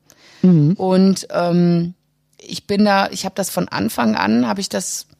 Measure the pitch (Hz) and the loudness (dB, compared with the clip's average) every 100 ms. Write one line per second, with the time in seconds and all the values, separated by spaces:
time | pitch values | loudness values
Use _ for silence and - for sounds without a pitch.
0 | _ _ _ - 185 165 147 190 190 185 | _ _ _ 0 4 4 4 0 0 2
1 | 190 185 - 170 175 170 175 175 170 180 | 2 2 -4 -4 0 2 2 0 -2 -8
2 | _ _ _ _ - 175 - 202 208 196 | _ _ _ _ -16 -14 -4 0 2 2
3 | 196 196 190 - 190 - 180 - 220 - | 0 -4 -8 -6 -6 -4 -6 -4 -4 -2
4 | 226 214 202 233 247 202 185 202 185 - | -2 0 0 0 0 -4 -6 -6 -8 -10
5 | - _ | -14 _